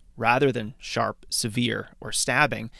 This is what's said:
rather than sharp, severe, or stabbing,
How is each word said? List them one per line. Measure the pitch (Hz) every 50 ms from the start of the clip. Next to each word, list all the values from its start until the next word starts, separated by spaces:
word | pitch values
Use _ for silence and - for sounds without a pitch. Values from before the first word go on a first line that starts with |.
| - - -
rather | 120 113 117 120 135 143 135
than | 117 120 107 104 - -
sharp, | - - - 117 110 107 - - - -
severe, | - - - 113 104 120 120 113 107 104 98 - - -
or | - 113
stabbing, | - - - - 123 135 151 127 110 107 113 113 - -